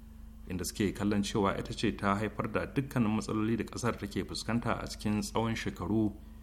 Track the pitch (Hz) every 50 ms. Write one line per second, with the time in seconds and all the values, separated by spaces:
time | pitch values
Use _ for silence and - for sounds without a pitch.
0 | - - - - - - - - - - 92 87 87 - - - 110 90 - -
1 | 101 104 104 101 101 - - 117 98 98 - - - - - - - 107 98 -
2 | 107 101 98 101 110 104 - - 110 110 107 104 85 - - 143 135 135 - 131
3 | 117 104 107 107 101 - 104 110 107 110 117 107 101 - - - - 117 104 -
4 | - 98 - 104 87 - 87 - - - 110 120 - 120 101 - - 101 - -
5 | - 107 107 107 101 - - 117 113 113 113 110 - 104 - - 92 87 104 113
6 | 110 104 101 - - - - -